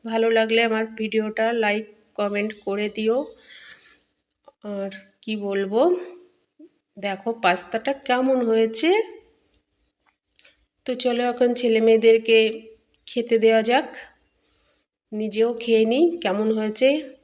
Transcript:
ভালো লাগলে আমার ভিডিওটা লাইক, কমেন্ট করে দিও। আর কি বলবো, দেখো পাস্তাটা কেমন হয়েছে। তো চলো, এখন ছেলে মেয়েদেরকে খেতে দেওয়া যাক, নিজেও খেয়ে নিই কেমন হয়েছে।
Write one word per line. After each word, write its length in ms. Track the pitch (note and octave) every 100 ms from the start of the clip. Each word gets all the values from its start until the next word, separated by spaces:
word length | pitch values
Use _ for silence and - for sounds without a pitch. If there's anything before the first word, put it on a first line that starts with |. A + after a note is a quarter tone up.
| A3+
ভালো 220 | A3+ A3+
লাগলে 300 | A3+ A3 A3+
আমার 220 | A#3 A3 A3+ A3
ভিডিওটা 500 | G#3+ A3 G#3+ A3 A3+
লাইক, 320 | A#3 G#3+ G#3 G#3+ _ _
কমেন্ট 380 | - G3+ G3+ G#3 G#3+
করে 240 | - G3+ G#3
দিও। 280 | G#3+ A3 B3 D#4 - - - - - _ _ _ _ _ _ - _
আর 280 | G#3 G3+ G3 G3 _ _
কি 120 | - G#3+
বলবো, 460 | G3+ G3 G3 A3 E4 F4+ - - _ _ _ _ D#4+ _ _ -
দেখো 320 | G3 G3 A3+
পাস্তাটা 580 | A#3 G3 F#3 - A3 B3
কেমন 440 | C#4 - B3 C4 B3+ A#3
হয়েছে। 440 | A3 A3+ A3+ D#4 G#4 A4 - _ _ _ _ _ _ _ _ _ _ _ - - _ _ _ -
তো 60 | B3
চলো, 260 | B3+ A#3+
এখন 260 | B3 A#3+ B3
ছেলে 260 | A#3+ A#3+ A3
মেয়েদেরকে 560 | A3 A3+ A3+ A3+ A3 A3 A3 A3 - - _ _ -
খেতে 280 | A#3+ A#3 A3+
দেওয়া 240 | A3 A3
যাক, 260 | A3 B3+ - - - _ _ _ _ _ _ _ _ _ _
নিজেও 380 | G#3+ G#3+ G#3 A3+
খেয়ে 300 | A3+ - A3+ A3
নিই 200 | B3+ E4+ E4+
কেমন 300 | G3+ G3 A3
হয়েছে। 380 | A3 G#3+ G#3+ C4 D4+ - -